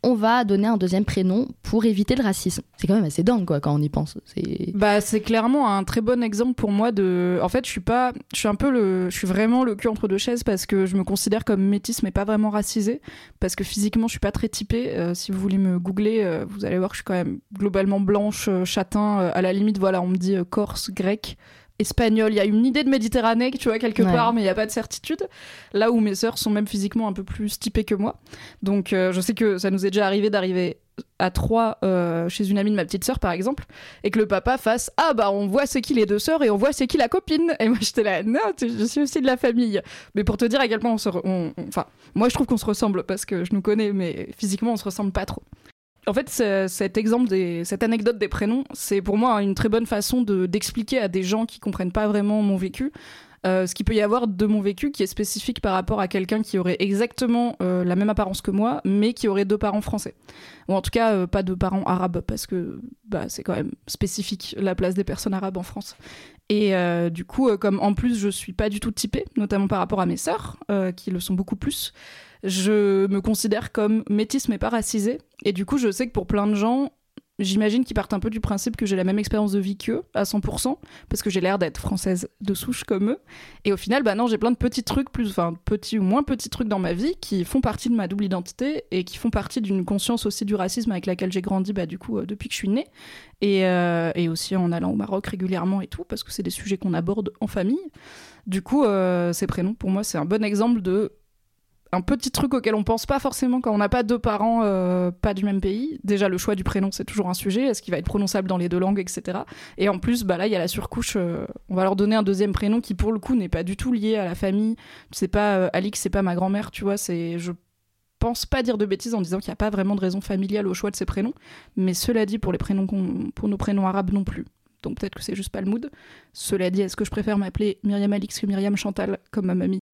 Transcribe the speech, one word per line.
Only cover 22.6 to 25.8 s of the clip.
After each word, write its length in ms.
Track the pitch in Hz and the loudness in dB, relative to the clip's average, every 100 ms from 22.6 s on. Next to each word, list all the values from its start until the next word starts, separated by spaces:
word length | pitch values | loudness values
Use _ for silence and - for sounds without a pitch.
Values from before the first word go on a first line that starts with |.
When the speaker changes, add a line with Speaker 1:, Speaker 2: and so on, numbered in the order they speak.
| 254 | 4
Speaker 2:
idée 180 | 254 | 4
de 60 | 269 | 4
Méditerranée, 640 | 269 214 254 226 226 254 | 2 2 2 4 4 2
tu 160 | 262 - | 0 0
vois, 120 | 220 | 0
quelque 240 | 233 214 | 0 4
Speaker 1:
Ouais. 80 | 196 | 4
Speaker 2:
part, 220 | 175 233 | 6 4
mais 80 | 233 | 2
il 40 | 196 | 2
y 40 | |
a 40 | |
pas 120 | 190 214 | 0 -2
de 60 | |
certitude. 560 | - 220 - - 320 381 - - - - | -4 -6 -10 -6 -6 -6 -10 -20 -20 -4
Là 180 | 202 | 2